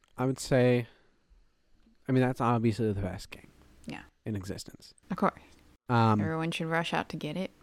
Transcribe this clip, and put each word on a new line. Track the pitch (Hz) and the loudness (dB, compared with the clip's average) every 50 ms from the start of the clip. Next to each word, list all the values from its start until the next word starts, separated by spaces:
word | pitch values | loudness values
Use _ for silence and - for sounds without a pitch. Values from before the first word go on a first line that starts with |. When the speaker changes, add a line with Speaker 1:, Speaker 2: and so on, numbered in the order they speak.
| _ _ _ - | _ _ _ -4
Speaker 1:
I | 127 | -2
would | 135 131 - | -2 -2 -2
say, | - - 147 127 123 123 123 120 117 - - _ _ _ _ _ _ _ _ _ _ _ _ _ _ _ _ _ _ _ _ _ _ - | -2 2 4 4 6 6 4 2 0 -4 -12 _ _ _ _ _ _ _ _ _ _ _ _ _ _ _ _ _ _ _ _ _ _ 0
I | |
mean, | 131 127 127 | 2 2 2
that's | 127 127 - | 2 0 0
obviously | 131 117 120 117 113 117 104 107 113 110 | 0 2 2 4 2 2 2 2 0 0
the | 101 98 | 0 0
best | 98 90 87 - - - | -2 -6 -6 -8 -14 -16
game | - - - - _ _ - - - - - | -18 -20 -20 -20 _ _ -20 -20 -20 -20 -14
Speaker 2:
Yeah. | - - - - - _ _ - | -14 -14 -14 -14 -18 _ _ -8
Speaker 1:
in | - 107 | -6 -6
existence. | 98 92 95 - - - - - - - - _ _ _ - | -6 -6 -8 -10 -10 -10 -14 -18 -20 -20 -20 _ _ _ -10
Speaker 2:
Of | 185 - | -4 0
course. | 208 175 - - - - - - - _ _ _ _ - | 0 -2 -2 -4 -20 -20 -20 -20 -20 _ _ _ _ 0
Speaker 1:
Um, | 123 117 113 113 107 107 | 2 4 6 6 4 4
Speaker 2:
Everyone | 104 160 160 160 160 165 | 2 0 0 -2 -2 -4
should | 165 - 170 160 | -4 -4 -4 -2
rush | 165 165 170 - - | -2 -2 -2 -2 -4
out | 160 - - | -4 -4 -4
to | - 151 | -8 -10
get | - 151 151 175 | -8 -8 -6 -6
it | 190 - _ _ | -8 -8 _ _